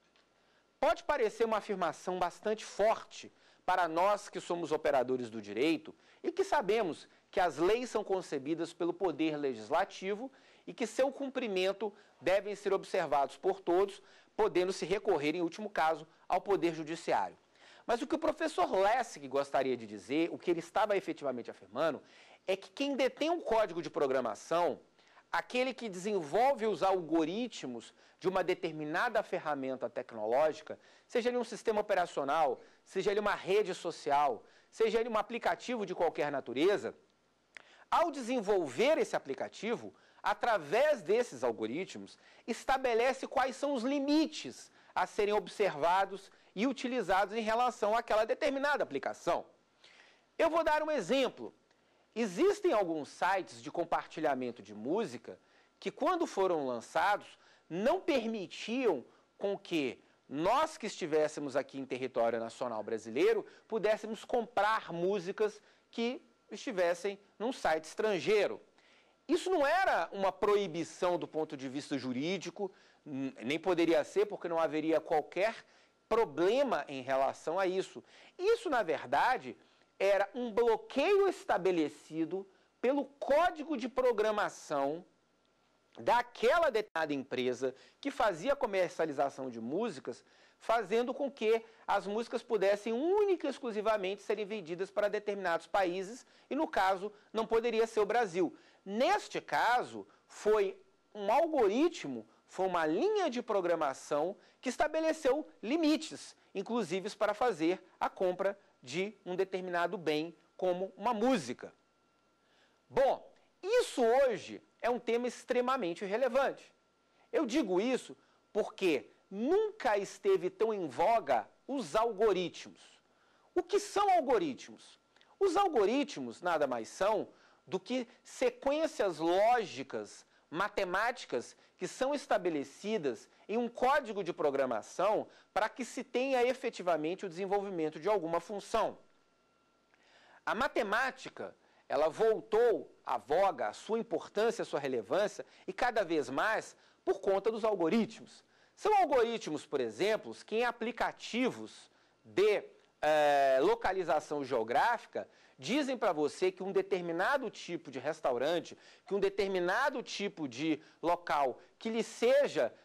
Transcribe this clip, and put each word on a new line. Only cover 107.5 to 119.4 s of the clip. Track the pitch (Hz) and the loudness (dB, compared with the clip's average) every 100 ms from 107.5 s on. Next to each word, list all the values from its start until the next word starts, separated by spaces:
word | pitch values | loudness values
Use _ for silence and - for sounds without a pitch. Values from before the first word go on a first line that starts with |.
| 175 160 185 - _ | 2 2 0 -4 _
a | 254 | -6
compra | - 185 180 190 202 _ _ | -2 -2 0 -2 -4 _ _
de | 135 151 196 214 | -8 -4 -4 -6
um | - 180 | -6 -4
determinado | 190 190 185 175 175 196 | -4 -4 -4 0 0 -2
bem, | 160 151 160 165 _ - | -2 -2 -2 -8 _ -4
como | 185 180 190 - | -2 0 -4 -4
uma | 208 | -4
música. | 226 240 254 123 123 90 - _ _ _ _ _ _ _ _ _ _ _ | 0 2 0 -2 -8 -12 -18 _ _ _ _ _ _ _ _ _ _ _
Bom, | 123 269 151 - _ _ _ | 0 2 2 -4 _ _ _
isso | 359 494 - - | 0 2 2 2
hoje | 233 247 277 196 104 101 - _ | 4 6 4 2 -6 -14 -16 _
é | 220 | -4
um | 240 | -2
tema | - 233 247 | -2 -2 -2
extremamente | - - 247 247 262 180 170 | -6 -2 0 0 0 -2 -6
relevante. | 196 214 262 240 254 160 - _ _ _ _ _ _ | -4 -2 0 2 0 -2 -12 _ _ _ _ _ _
Eu | - 285 | -2 0
digo | 254 233 180 | 0 0 0
isso | 233 254 - 135 _ _ _ | 0 -2 -4 -18 _ _ _
porque | 202 208 - 185 143 - _ _ | -4 -4 -2 0 0 -2 _ _
nunca | 190 | -4